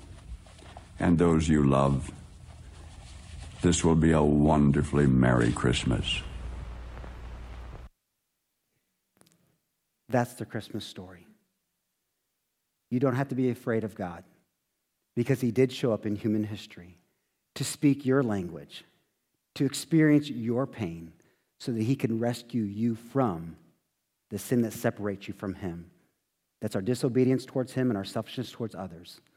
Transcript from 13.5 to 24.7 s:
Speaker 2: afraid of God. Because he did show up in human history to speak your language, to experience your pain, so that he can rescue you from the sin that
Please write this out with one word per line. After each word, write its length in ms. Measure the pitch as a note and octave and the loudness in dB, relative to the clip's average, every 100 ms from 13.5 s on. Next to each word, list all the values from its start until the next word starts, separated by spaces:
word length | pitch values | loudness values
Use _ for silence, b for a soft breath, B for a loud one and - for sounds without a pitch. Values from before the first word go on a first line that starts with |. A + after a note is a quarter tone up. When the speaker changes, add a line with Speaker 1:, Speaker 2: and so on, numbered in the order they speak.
Speaker 2:
afraid 340 | A#2 B2+ A2+ | -2 -4 -4
of 100 | G#2+ | -4
God. 300 | - F2+ E2+ - _ _ _ _ _ _ _ _ - | -8 -10 -10 -18 _ _ _ _ _ _ _ _ -4
Because 220 | A#2+ C3 | 0 0
he 100 | B2 | 0
did 220 | A2 C3 | 2 2
show 200 | - B2+ | 2 -2
up 140 | G#2 A2 | 0 -2
in 80 | |
human 300 | G2+ A2 A2 | -2 0 0
history 520 | G#2+ G#2 - - F2 - _ _ _ _ _ - | -2 -8 -14 -20 -20 -20 _ _ _ _ _ -8
to 80 | |
speak 420 | C#3 - D3 C#3 B2+ | -8 2 2 2 2
your 160 | C3+ | 2
language, 640 | A#2+ G2+ F2 D#2 D2 - - _ _ _ _ _ _ - | 2 -2 -4 -10 -16 -20 -20 _ _ _ _ _ _ -2
to 80 | |
experience 680 | C3+ - - D#3+ D#3 D3 D3 | -2 -2 2 4 6 6 2
your 340 | A#2 A2+ A#2 | -4 -2 -2
pain, 480 | C3+ - F2+ E2+ E2 - _ _ _ _ | -4 -4 -6 -6 -14 -20 _ _ _ _
so 140 | - | -6
that 100 | A2+ | -2
he 140 | A2 C3+ | 0 0
can 240 | A2 A2+ | -2 0
rescue 420 | A#2 A#2 - B2 | -2 -4 -6 -4
you 320 | G#2 G2+ A#2 | -4 -2 -2
from 600 | A2+ - C#3 A#2+ E2+ E2 E2 _ _ _ _ _ _ _ | -2 -4 -2 0 -2 -10 -14 _ _ _ _ _ _ _
the 80 | G#2 | -10
sin 240 | - B2 | -2 0
that 100 | A2+ | 0